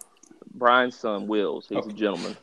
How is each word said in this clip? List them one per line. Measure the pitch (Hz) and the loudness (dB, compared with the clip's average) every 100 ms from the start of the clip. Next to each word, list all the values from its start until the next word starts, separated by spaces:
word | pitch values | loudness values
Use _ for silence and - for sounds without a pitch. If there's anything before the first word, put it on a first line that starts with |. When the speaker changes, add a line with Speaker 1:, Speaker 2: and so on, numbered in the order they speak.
| - _ _ - - | -20 _ _ -20 -18
Speaker 1:
Brian's | 123 123 123 123 - | 0 4 6 4 -2
son, | 113 101 101 | -4 -4 -2
Wills. | 107 90 82 - | 0 0 -2 -6
He's | 123 | -6
Speaker 2:
Okay. | 110 | -6
Speaker 1:
a | |
gentleman. | 104 104 87 95 107 | -2 -2 -2 -6 -10